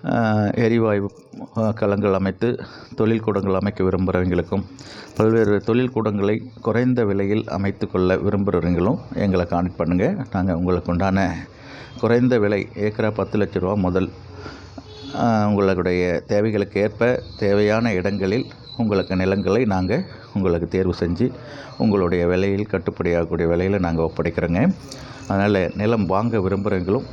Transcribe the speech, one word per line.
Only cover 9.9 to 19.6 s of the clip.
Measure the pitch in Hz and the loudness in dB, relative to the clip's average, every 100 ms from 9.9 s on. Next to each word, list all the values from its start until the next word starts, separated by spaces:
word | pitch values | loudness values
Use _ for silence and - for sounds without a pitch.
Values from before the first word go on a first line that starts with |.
| 90 123 196 - | 2 0 -2 -4
நாங்க | 98 92 85 | -2 0 0
உங்களுக்கு | 90 87 - | 0 0 0
உண்டான | 87 95 95 90 85 - - - - - - | 0 0 0 0 -4 -12 -18 -20 -18 -18 -4
குறைந்த | 113 120 127 123 | 2 4 4 2
விலை, | 101 101 - - | 2 0 -4 -4
ஏக்கரா | 107 110 110 | -4 0 -2
பத்து | 107 95 - | 0 -2 0
லட்ச | 98 95 | 0 0
ரூபா | 90 | 0
முதல், | 104 90 90 92 - - - - - - - - - - - | 0 2 0 -2 -6 -18 -16 -16 -16 -18 -20 -18 -16 -12 -2
அ, | 120 110 104 | 0 2 2
உங்களுடைய | 101 98 92 90 90 90 82 - | 2 2 2 0 0 0 -2 0
தேவைகளுக்கு | 104 110 104 98 98 | 0 2 0 -2 0
ஏற்ப | 104 - 117 127 - - | -2 2 0 0 -6 -4
தேவையான | 101 101 104 110 117 | 0 2 4 2 0
இடங்களில் | 92 95 101 95 113 - - - - | 0 -2 -2 0 -2 -4 -14 -16 -4
உங்களுக்கு | 113 98 87 92 | 0 0 0 0
நிலங்களை | 95 98 92 107 | 2 2 2 2